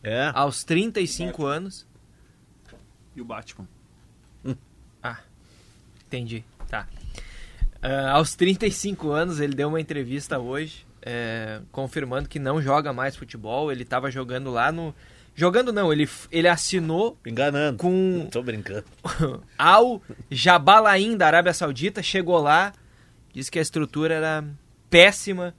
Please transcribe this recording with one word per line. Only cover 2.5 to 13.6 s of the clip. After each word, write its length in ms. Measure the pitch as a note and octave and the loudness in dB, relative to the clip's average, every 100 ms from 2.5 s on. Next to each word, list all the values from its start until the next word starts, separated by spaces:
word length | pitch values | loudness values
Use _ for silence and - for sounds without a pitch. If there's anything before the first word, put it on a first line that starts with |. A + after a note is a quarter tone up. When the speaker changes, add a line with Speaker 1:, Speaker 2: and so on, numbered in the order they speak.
| _ - - _ _ _ - | _ -20 -20 _ _ _ -20
Speaker 3:
E 60 | |
o 40 | A#2 | -14
Batman? 420 | A2 - - F#2 _ _ _ _ _ _ - B2+ C3 _ _ - _ | -14 -14 -20 -20 _ _ _ _ _ _ -14 -12 -12 _ _ -20 _
Speaker 2:
Ah, 180 | - A2+ _ _ _ - - _ _ _ _ | -14 -14 _ _ _ -20 -20 _ _ _ _
entendi. 360 | B2+ A#2 A2+ - _ - | -10 -10 -12 -14 _ -10
Tá. 200 | A2 G2 - - - - - - - - - | -10 -10 -14 -14 -14 -16 -18 -20 -2 -2 -2
Ah, 340 | C3 C3+ C3+ | -4 -2 2
aos 220 | C#3+ D#3 - | 2 2 2
trinta 300 | F3+ F#3 G#3+ | 2 2 -2
e 60 | |
cinco 400 | - G3+ G3 D3+ | -4 -8 -6 -4
anos, 280 | D3 F3+ D#3 | -2 -2 -2
ele 140 | D3 | -4
deu 160 | C3+ D3 | -2 -4
uma 100 | D#3+ | -4
entrevista 600 | D3+ D3 B2 C#3 - C#3+ | -6 -8 -6 -8 -6 -8
hoje, 460 | A#2+ C#3 D#3 - - _ | -6 -8 -10 -14 -20 _
é, 600 | - A#2+ A2+ A2+ A2 A2 - | -10 -8 -6 -8 -10 -12 -12
confirmando 560 | - C3 D#3+ C3 C3 C#3+ | -10 -8 -6 -6 -6 -6
que 120 | D#3 | -6
não 220 | C3+ D#3 | -4 -2
joga 300 | C3+ C#3+ D3 | 0 0 0
mais 240 | C3 C3+ C3 | -6 -6 -8
futebol. 560 | - A2+ G#2 B2+ | -18 -14 -8 -4